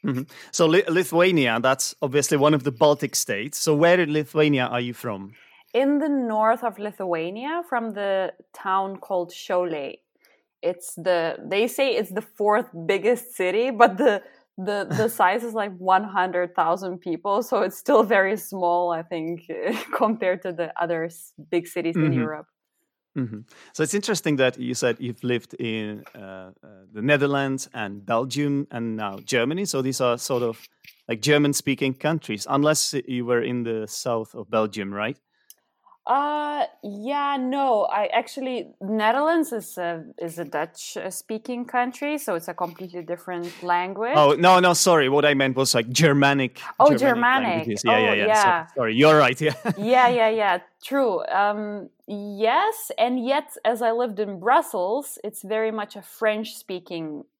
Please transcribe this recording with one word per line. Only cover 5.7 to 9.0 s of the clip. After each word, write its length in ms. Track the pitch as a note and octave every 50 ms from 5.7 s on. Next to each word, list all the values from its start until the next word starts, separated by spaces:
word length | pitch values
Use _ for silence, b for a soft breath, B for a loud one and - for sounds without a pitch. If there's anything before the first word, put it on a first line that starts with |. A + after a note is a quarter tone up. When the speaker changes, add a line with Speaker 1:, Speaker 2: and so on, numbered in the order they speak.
Speaker 2:
In 260 | - A#3 C#4 C#4 D4 C#4+
the 80 | D4+ D#4
north 540 | C#4+ C4+ B3 A3+ G#3+ G#3+ G#3+ A3 A#3 B3 B3
of 140 | A3+ G3 G3+
Lithuania, 840 | G#3 G#3 - - F#3+ F3+ F3 D#3+ E3 F3 G3 A3 B3+ D4 E4 F4 E4+ -
from 260 | C4+ A#3+ A3+ A3+ G3+
the 380 | G3+ G3+ G3 F#3+ F#3+ F#3+ - - _ - _
town 440 | - - - G3 F#3+ G3 G3 G3 G3
called 320 | F#3